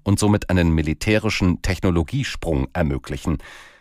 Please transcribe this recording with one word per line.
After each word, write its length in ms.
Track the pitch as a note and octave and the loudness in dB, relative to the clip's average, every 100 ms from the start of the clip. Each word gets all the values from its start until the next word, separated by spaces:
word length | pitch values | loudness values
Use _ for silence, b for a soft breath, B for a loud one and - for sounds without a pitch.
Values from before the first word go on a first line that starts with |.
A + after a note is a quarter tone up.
und 160 | - G2 | 0 2
somit 320 | G#2 G#2 - | 4 2 2
einen 200 | F2+ E2+ | 2 4
militärischen 920 | D#2+ D#2 D#2+ - G#2+ G#2+ - F#2+ E2+ | 2 0 -2 0 2 0 0 0 0
Technologiesprung 1080 | - F#2 F#2+ E2+ D#2 C#3+ - - - D2 C2+ | -2 0 0 0 0 -4 -4 -6 -2 -2 -2
ermöglichen. 680 | - D#2 C2+ - C#2 - D#2 B B B B | -2 -2 -2 -6 -8 -4 -6 B B B B